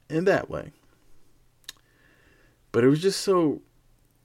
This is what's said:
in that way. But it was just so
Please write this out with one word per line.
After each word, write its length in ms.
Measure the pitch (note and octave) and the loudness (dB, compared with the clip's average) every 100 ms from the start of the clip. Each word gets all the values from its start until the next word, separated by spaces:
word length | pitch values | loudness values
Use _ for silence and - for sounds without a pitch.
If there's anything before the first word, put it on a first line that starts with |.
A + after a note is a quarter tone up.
| - | -8
in 160 | D#3 F#3+ | -2 0
that 240 | D#3+ - | 0 -2
way. 220 | D2 D3+ _ _ _ _ - - _ _ _ - - _ _ _ _ _ _ _ _ _ | -12 -12 _ _ _ _ -20 -20 _ _ _ -20 -20 _ _ _ _ _ _ _ _ _
But 120 | A#2 | 2
it 60 | B2+ | 2
was 120 | D#3 | 4
just 200 | F#3+ F#3 | 0 -2
so 400 | - F3+ D#3 - _ _ _ _ _ _ | 0 2 2 -2 _ _ _ _ _ _